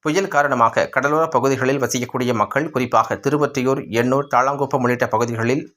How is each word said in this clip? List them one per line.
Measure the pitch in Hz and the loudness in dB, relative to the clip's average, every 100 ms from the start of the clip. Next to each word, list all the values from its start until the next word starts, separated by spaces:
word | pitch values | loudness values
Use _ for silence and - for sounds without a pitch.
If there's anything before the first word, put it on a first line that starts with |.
| 160 | -2
புயல் | 160 196 147 | -2 0 0
காரணமாக | 143 127 113 - - - | 2 4 2 2 0 0
கடலோர | 139 151 160 135 | 0 0 2 2
பகுதிகளில் | 135 131 127 139 | 0 0 0 0
வசிக்கக்கூடிய | 120 127 120 131 123 117 | -2 -4 -4 -4 -2 0
மக்கள், | 104 - 156 | 0 0 -2
குறிப்பாக | 139 123 117 110 104 143 | -2 0 2 2 -2 -2
திருவொற்றியூர், | 147 143 - 127 139 123 110 | 0 -2 0 -2 -2 -2 0
எண்ணூர், | 123 131 139 | 0 0 0
தாளங்குப்பம் | 123 131 143 139 139 123 | 0 0 0 -2 0 0
உள்ளிட்ட | 120 120 110 | 0 0 0
பகுதிகளில் | 120 117 117 139 - | -2 -2 -2 -2 -4